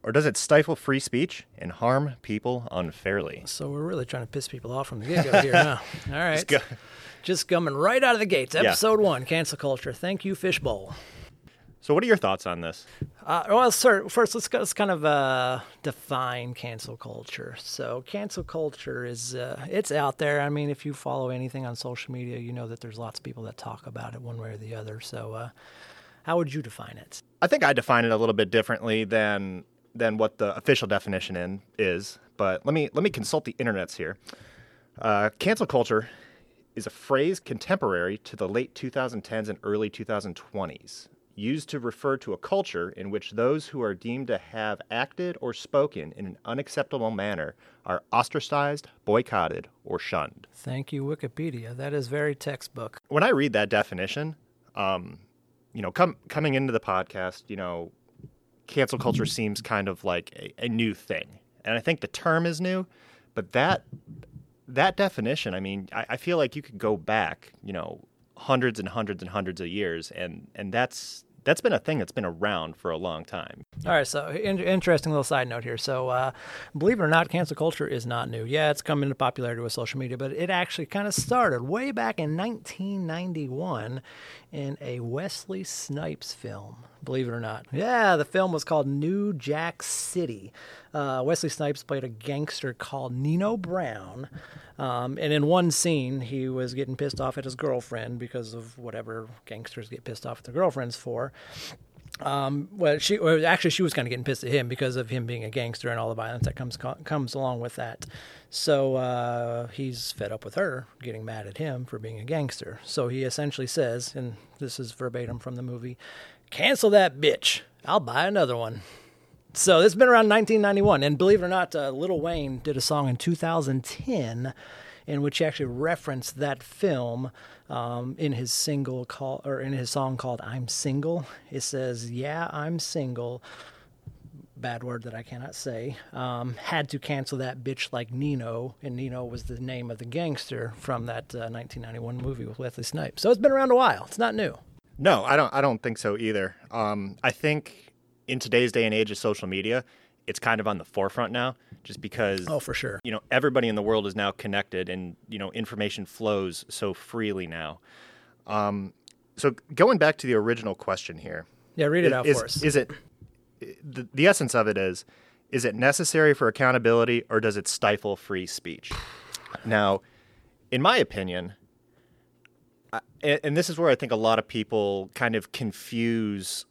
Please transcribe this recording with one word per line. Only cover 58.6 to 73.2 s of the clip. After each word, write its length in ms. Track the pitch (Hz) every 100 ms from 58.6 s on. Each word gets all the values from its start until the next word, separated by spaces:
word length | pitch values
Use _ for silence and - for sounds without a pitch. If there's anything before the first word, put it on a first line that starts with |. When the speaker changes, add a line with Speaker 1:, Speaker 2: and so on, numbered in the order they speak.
| -
Speaker 1:
cancel 320 | - 131 127
culture 280 | 123 123 -
seems 340 | - 107 101
kind 280 | - 107 98
of 160 | 87
like 280 | 98 87 -
a, 300 | - 104 -
a 40 | 120
new 240 | 113 113
thing. 440 | 95 - 80 - - _ _ -
And 80 |
I 60 | 117
think 200 | 165 165
the 60 | -
term 400 | - 170 160 170
is 160 | 156
new, 240 | 185 185 185 _ - - _
but 180 | - 90
that, 320 | 123 156 190 - - - - - - - _ -
that 280 | 127 190 185
definition, 560 | 196 - 110 147 107
I 80 | 92
mean, 300 | 98 98 92
I, 140 | 113 -
I 80 | 120
feel 220 | - 175
like 180 | 131 147
you 60 |
could 160 | - 107
go 180 | 110 104
back, 560 | 80 110 82 82 - _
you 120 | 101
know, 260 | 92 82 82 - _ _ -
hundreds 420 | - 131 123 107
and 80 | 95
hundreds 340 | 110 104 95
and 60 | 90
hundreds 320 | 101 92 90
of 60 | 87
years, 440 | 98 95 82 -
and, 360 | 85 90 82 -
and 180 | - 98
that's, 520 | 113 127 - - - _ -
that's 160 | - 165
been 140 | -
a 40 | 170
thing 200 | - 156
that's 120 | 156
been 140 | -
around 500 | 95 82 104 92 80
for 160 | 82 90
a 60 | 80
long 280 | 92 80